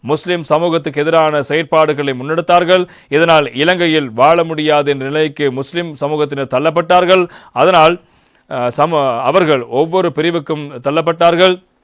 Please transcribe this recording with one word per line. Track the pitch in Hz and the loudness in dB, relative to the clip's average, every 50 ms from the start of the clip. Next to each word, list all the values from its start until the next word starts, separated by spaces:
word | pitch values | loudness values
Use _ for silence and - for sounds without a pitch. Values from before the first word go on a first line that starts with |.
முஸ்லிம் | - 117 147 151 - 175 180 175 | -2 -4 -4 -4 -2 -6 -6 -6
சமூகத்துக்கு | 160 - 151 156 170 175 165 165 - 160 139 143 | -2 -2 0 0 0 0 -2 -2 -4 -4 -6 -4
எதிரான | 143 160 165 165 156 156 151 147 | -2 0 2 2 2 2 0 -2
செயற்பாடுகளை | 135 - 143 156 165 - - 160 156 156 147 127 147 139 135 123 | -2 -2 -2 -4 -2 0 2 2 2 2 0 -4 -4 -6 -6 -6
முன்னெடுத்தார்கள். | 127 147 160 165 170 - 175 175 180 165 185 185 180 180 - - _ _ | -6 -4 -4 -4 0 2 2 2 4 2 2 0 0 -4 -10 -20 _ _
இதனால் | 139 151 165 165 165 156 147 123 120 | 0 2 4 4 4 4 2 0 -2
இலங்கையில் | 123 147 170 185 175 175 165 156 156 143 123 | -2 0 0 0 0 0 0 0 -2 -2 -4
வாழ | 110 117 127 147 165 170 170 | 0 2 4 4 4 2 0
முடியாது | 165 160 151 151 151 151 147 | -2 -4 -4 -2 0 0 2
என்ற | 147 143 143 135 131 | 2 0 -2 -4 -4
நிலைக்கு | 135 143 156 156 156 139 - 147 139 | -6 -2 -2 -2 -2 -2 -4 -4 -4
முஸ்லிம் | 123 131 135 - - 170 175 170 151 135 | -2 -4 -10 -6 -6 -8 -8 -8 -8 -8
சமூகத்தினர் | 147 143 151 151 147 139 143 139 139 131 - | -6 -4 -2 -2 -4 -4 -4 -8 -6 -4 -2
தள்ளப்பட்டார்கள். | 127 147 165 156 170 170 160 185 180 185 175 185 185 180 170 - - - - | -2 -2 0 -2 -2 0 2 2 2 4 4 2 2 2 -2 -6 -20 -20 -12
அதனால், | _ 120 139 180 190 165 156 160 175 185 _ _ _ _ _ _ _ _ _ _ | _ 0 2 4 6 6 6 4 2 0 _ _ _ _ _ _ _ _ _ _
அ, | 143 131 123 123 | -8 -4 -4 -4
சம-, | 120 - 147 165 170 151 139 135 120 117 | -2 -2 -2 0 0 0 0 0 -2 -2
அவர்கள் | 131 123 151 190 185 156 147 131 | -2 0 2 2 2 2 0 -2
ஒவ்வொரு | 120 117 117 127 156 165 165 190 180 170 | -2 -4 -2 -2 -2 0 0 -2 -2 -2
பிரிவுக்கும் | 139 151 156 170 170 170 143 - 160 151 147 143 | -2 -2 -4 -2 -2 -4 -6 -6 -8 -8 -8 -12
தள்ளப்பட்டார்கள். | 139 123 127 143 147 160 156 165 170 165 175 170 165 165 185 185 185 185 _ _ _ _ | -14 -6 -6 -2 -2 0 -2 -2 -2 2 2 2 4 4 2 2 0 -2 _ _ _ _